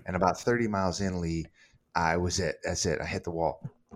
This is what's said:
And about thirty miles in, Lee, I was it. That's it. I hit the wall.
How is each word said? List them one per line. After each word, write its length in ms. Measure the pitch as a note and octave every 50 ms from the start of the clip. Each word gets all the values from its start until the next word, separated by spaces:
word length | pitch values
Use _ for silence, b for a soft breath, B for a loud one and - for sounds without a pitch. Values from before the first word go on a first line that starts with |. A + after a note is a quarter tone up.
| -
And 100 | - F#2
about 240 | F2+ F#2+ F2+ F2 -
thirty 260 | - B2 A#2+ A#2+ A#2
miles 360 | A2 G#2 G2 F#2+ F#2 E2+ - G2+
in, 180 | F#2+ F2+ F2+
Lee, 240 | E2+ E2 E2 E2 D#2 - b b b b b b b _ -
I 220 | E2+ E2 E2 E2
was 240 | F2 F2+ F2+ E2 F2+
it. 160 | F2+ D#2 - - -
That's 220 | E2+ F2 - -
it. 120 | F#2 D2+ -
I 60 | -
hit 200 | E2 - F#2+ -
the 60 | F2
wall. 300 | E2+ E2 E2 D#2 - - - - - _ _ _ -